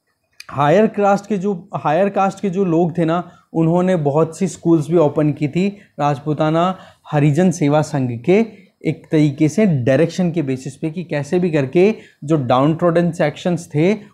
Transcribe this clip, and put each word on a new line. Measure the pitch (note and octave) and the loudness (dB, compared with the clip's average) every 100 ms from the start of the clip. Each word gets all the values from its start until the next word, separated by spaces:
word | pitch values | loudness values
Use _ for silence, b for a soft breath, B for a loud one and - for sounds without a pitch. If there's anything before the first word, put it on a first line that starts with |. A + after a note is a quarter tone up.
| _ _ _ - - | _ _ _ -20 -10
हायर | C3 D3 F#3 A3 | -2 2 4 2
कास्ट | G#3 G3+ G3 G3+ | 2 0 0 -2
के | G#3 | -4
जो, | G3 G3 - E3+ | -4 -6 -8 -6
हायर | D#3 D#3 G3+ | -2 0 0
कास्ट | G3+ F#3+ F#3+ | 0 -2 -2
के | G3+ | -4
जो | F3+ F#3 | -2 0
लोग | D#3+ F3 F3 | 0 0 0
थे | D#3+ | -2
ना, | F3 E3+ B B | -2 -6 B B
उन्होंने | E3 D#3+ F3 F#3 F#3 | -2 0 2 2 0
बहुत | D3 C#3+ D#3+ - | 0 0 0 -2
सी | F#3+ | -6
स्कूल्स | - E3+ E3 C#3+ | -4 0 2 2
भी | E3+ | 2
ओपन | D3 D#3 D3+ | 2 2 -2
की | C3+ D3 | -2 -4
थी | E3+ G3 G3 B B | -2 -2 -4 B B
राजपुताना | D3 C#3+ D3+ D3+ D#3 D#3+ F3+ F3+ B B - | -2 -2 -4 -2 0 0 0 -2 B B -6
हरिजन | D3+ D3 C#3+ F#3 | 0 2 4 2
सेवा | - C#3+ D3+ | 2 0 0
संघ | D3 D3 B2+ A#2 | 0 -4 -4 -4
के | C#3+ G3 A3+ B B B D#3+ | 0 2 0 B B B -6
एक | - - | -6 -2
तरीके | D#3+ D3+ C3 D#3 | 2 2 2 0
से | F3 G#3+ | 2 2
डायरेक्शन | C#3+ A#2+ C3+ D#3+ F3+ F3 | 2 2 2 2 0 -2
के | E3+ | -2
बेसिस | C3+ C3 D3 - | -4 -6 -8 -10
पे | D#3+ | -8
कि | D#3+ | -8
कैसे | D#3 D3 C#3 F3+ | -8 -6 -4 -2
भी | F3+ | 0
करके | D3+ C3 E3+ G3 G#3+ B B | 0 0 2 2 2 B B
जो | C#3+ D#3+ B2 | -2 0 2
डाउनट्रॉडन | B2+ C#3+ D#3+ F3 E3+ F3 | 2 2 2 0 2 0
सेक्शंस | E3 D3+ D3+ F#3 E3+ - D3 | 0 -4 -2 -4 -4 -4 0
थे | F3 G#3 B | 0 0 B